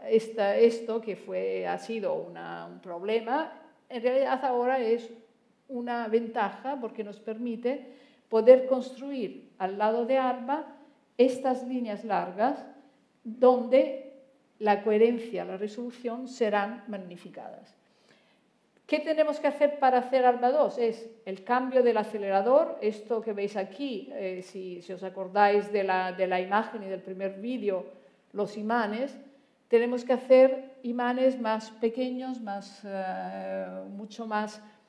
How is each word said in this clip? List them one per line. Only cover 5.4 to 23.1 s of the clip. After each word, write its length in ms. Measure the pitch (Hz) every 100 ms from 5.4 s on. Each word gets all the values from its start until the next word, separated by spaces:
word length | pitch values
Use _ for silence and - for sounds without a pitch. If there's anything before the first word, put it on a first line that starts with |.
| _ _ -
una 380 | 247 240 240 226
ventaja 720 | 226 226 233 202 202 254 285
porque 220 | 233 -
nos 160 | 208 196
permite 800 | - 220 240 226 240 277 - - - _ _
poder 380 | 220 220 254 254
construir 840 | 254 - - 277 269 202 - - -
al 180 | 190 196
lado 300 | 214 233 233
de 120 | 262
alba 480 | 254 247 240 302 294 - - _ _ -
estas 460 | 262 254 262 254
líneas 400 | 247 254 226 202
largas 600 | 226 185 180 185 240 - - - - _ _ _
donde 920 | 233 220 254 247 226 262 302 - - - _ _ _ -
la 220 | 214 202
coherencia, 640 | 214 214 233 233 - 208
la 120 | 185 190
resolución 680 | 208 240 240 - 240 240 254
serán 580 | - 220 202 202 240 -
magnificadas. 880 | 202 180 175 185 147 110 - - _ _ _ _ _ _ _ _ _ _ _ -
¿Qué 140 | 302
tenemos 380 | 302 311 302 294
que 100 | 285
hacer 300 | 277 294 -
para 200 | 262 254
hacer 260 | 247 262
alba 260 | 247 240 247
dos? 280 | 302 247 -
Es 320 | 233 226 - - -
el 180 | 190
cambio 380 | - 247 262 254
del 160 | 240 220
acelerador, 800 | 208 214 196 196 220 277 330 -
esto 400 | 214 208 -